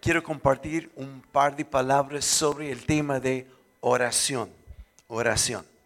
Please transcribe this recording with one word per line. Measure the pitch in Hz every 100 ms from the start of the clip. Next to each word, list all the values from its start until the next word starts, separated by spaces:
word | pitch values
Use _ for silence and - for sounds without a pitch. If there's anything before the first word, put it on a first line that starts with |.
quiero | - 165
compartir | 165 151 139 135 156 160 - -
un | 135 135
par | 123 143 143
de | 139
palabras | 147 135 131 135 139 143
sobre | 131 - 151 147 151
el | 123 -
tema | 151 147 135
de | 131 131 127 - _ _
oración. | 127 123 120 - - 135 101 - - - - _ _
Oración. | 113 120 107 - 110 - _